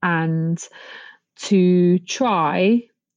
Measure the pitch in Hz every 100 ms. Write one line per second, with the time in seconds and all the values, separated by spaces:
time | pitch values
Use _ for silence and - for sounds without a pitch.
0 | 180 165 165 160 165 170 - - - -
1 | - - _ - - 196 180 180 180 180
2 | 180 - 254 185 151 175 190 233 - _
3 | _